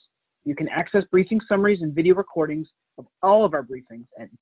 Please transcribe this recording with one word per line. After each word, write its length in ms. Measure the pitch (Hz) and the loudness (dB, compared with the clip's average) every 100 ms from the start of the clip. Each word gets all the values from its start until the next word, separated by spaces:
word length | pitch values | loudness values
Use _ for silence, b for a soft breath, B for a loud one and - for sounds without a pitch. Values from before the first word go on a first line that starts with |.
| _ _ _ _ | _ _ _ _
you 100 | 294 | -8
can 140 | - - | -6 -4
access 360 | 147 170 208 190 | -4 -2 -2 2
briefing 280 | 185 190 220 - | 0 2 -2 -2
summaries 340 | 202 202 196 | 0 2 0
and 140 | 160 147 | -2 0
video 180 | 165 185 | 2 2
recordings 520 | 196 165 151 151 156 _ _ - | 0 -4 -4 -4 -10 _ _ -20
of 80 | 127 _ | -20 _
all 220 | 185 214 208 | 2 4 4
of 80 | |
our 100 | 147 | -2
briefings 440 | 123 131 - 117 123 - | -8 -14 -16 -20 -20 -20
at 80 | 113 - | -20 -4